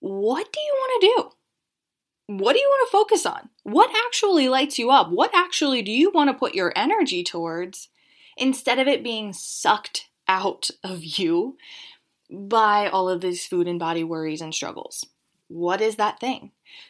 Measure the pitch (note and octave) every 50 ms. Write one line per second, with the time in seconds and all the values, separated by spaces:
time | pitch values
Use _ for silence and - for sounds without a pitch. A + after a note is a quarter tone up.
0 | - F#3+ G3 G3 G3+ A3 C4 D#4+ A4 - - D5+ D5+ D5 C#5+ C5+ C5 C5 B4+ A4+
1 | F#4 G#4 B4 - - - - _ _ _ _ _ _ _ _ _ _ _ _ _
2 | _ _ _ _ _ - G3+ F#3+ G3 A#3+ C#4+ B4 C#5 C#5 C#5 C5+ B4 A#4+ - G4+
3 | G#4+ G#4 A4 F4 - F3+ - - - - _ _ _ G#3 G#3+ D#4+ A#4+ - G#4 G#4+
4 | A#4+ A#4+ - - - G4+ F4+ D#4 C4 B3+ C4 C4 C#4+ D4 - - A#3 A#3+ C#4 C4
5 | F3+ E3 F3 G3+ D#4+ A#4 - F4 F4+ F4+ - - D#4 C#4 C4 B3 G3 G#3 A3 B3+
6 | D#4+ G4+ F4+ D#4+ D4 C#4 C4 - C4 - - F#3+ F3+ E3+ - F#3 A3 C#4+ G#4+ G#4+
7 | D#4+ - F3+ F3 F3 - - E3+ E3 E3 D#3+ E3+ F3+ F#3 - - - - _ _
8 | _ _ _ _ _ - _ - B3+ C4 B3+ - - B3+ A#3+ C4 C4 C#4 C4+ -
9 | - A#3+ A3+ A3 G#3+ G3+ F#3 - - - - - - - G#3+ G#3 - - - -
10 | - _ _ _ _ - F#3+ F#3+ F#3+ F#3+ - - - - - - - F#3 F#3 E3+
11 | D#3+ D#3+ - - F#3+ E3 E3+ E3+ G#3 C4 C#4 - - - - - - - - _
12 | _ _ _ _ _ _ - F#3+ G3+ G3 A3+ A3+ A3 G#3 G#3 G#3 G#3 G3 - F#3+
13 | F#3 F#3 F#3 F3 F3+ F3+ F3 F3 - - F#3 F3 F3 F3 F3 F3 E3+ E3 E3 E3
14 | E3 E3 E3 D#3+ D#3+ D#3 D#3 D#3 D#3+ D#3+ D#3 - C#3+ - - - - - - -
15 | - - _ _ _ _ _ _ _ _ E3 E3+ F3 F3 F#3+ G3 A3 A3 G#3+ A3
16 | G#3 G#3+ - - A#3 C4 B3 - - G#3 - _ _ - - - - -